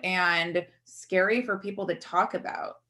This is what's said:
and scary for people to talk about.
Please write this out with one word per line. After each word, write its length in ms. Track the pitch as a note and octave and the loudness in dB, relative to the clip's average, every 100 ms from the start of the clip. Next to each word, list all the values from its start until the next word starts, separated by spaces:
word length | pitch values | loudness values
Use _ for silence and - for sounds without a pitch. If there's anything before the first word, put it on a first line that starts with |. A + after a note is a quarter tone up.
and 600 | F#3 F#3 F3 E3+ E3+ F3 F3 _ | 0 2 4 2 2 -2 -2 _
scary 580 | - - - F#3 G3 A#3+ | -20 -20 0 2 4 2
for 160 | B3 F#3+ | 0 -4
people 280 | G3+ G3 F3 | -4 -6 -4
to 60 | E3 | -4
talk 380 | - F3 A3 | 0 2 2
about. 420 | F3+ - - - - | -2 -6 -6 -8 -10